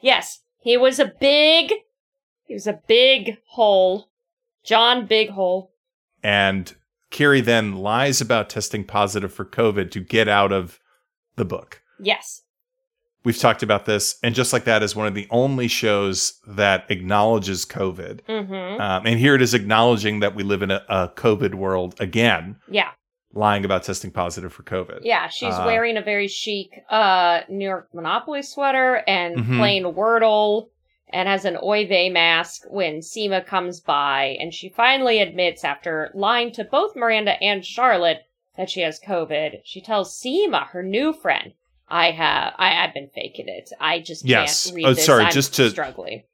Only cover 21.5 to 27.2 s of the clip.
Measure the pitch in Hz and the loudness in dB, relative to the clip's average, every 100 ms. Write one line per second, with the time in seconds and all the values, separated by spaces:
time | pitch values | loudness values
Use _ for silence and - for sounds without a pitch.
21.5 | 95 95 92 90 90 101 110 117 90 85 | -2 -2 -2 -4 -8 -6 0 2 2 -4
22.5 | 107 _ 202 180 - _ _ _ 101 107 | -16 _ -4 -4 -6 _ _ _ 0 2
23.5 | 101 98 95 - 92 98 - 87 85 90 | 2 0 -2 -2 -10 -10 -6 -6 -6 -14
24.5 | - - 95 90 - 226 208 165 - 247 | -16 -8 -8 -8 -10 -2 -2 -2 -8 -6
25.5 | 185 196 226 233 220 202 202 202 - - | -2 0 0 0 -4 -4 -4 -4 -6 -8
26.5 | 208 185 - - 220 208 185 | -8 -8 -18 -4 2 4 4